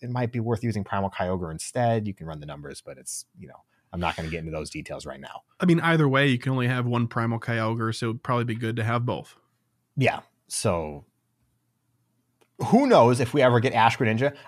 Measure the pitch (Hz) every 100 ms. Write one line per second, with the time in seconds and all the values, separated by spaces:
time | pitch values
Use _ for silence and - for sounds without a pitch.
0 | 123 123 120 123 113 117 120 107 95 98
1 | 98 - 90 92 85 80 - 123 120 113
2 | 104 - 80 76 - 143 143 - 143 131
3 | 123 - - - 95 - _ _ _ 87
4 | 85 82 80 82 80 78 78 76 73 71
5 | 73 69 67 - - - 180 165 165 165
6 | 143 135 143 123 135 131 123 127 120 120
7 | 117 117 117 113 - 113 110 113 113 113
8 | 117 120 - 120 117 110 113 113 110 120
9 | 120 78 - - _ _ _ _ _ -
10 | 127 73 - _ _ - 110 87 76 73
11 | - _ _ _ _ _ _ _ _ _
12 | _ _ _ _ _ - - 240 277 180
13 | 120 123 123 143 127 120 127 117 113 -
14 | 113 110 143 -